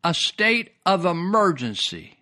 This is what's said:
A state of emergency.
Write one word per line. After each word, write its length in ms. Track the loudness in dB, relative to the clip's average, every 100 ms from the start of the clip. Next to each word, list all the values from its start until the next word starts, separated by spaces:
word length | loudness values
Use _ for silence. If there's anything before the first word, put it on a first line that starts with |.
A 100 | -2
state 580 | -2 -4 0 0 0 -4 _ 0
of 200 | 2 2
emergency. 1120 | -2 0 2 2 2 -4 -4 -6 -8 -16 _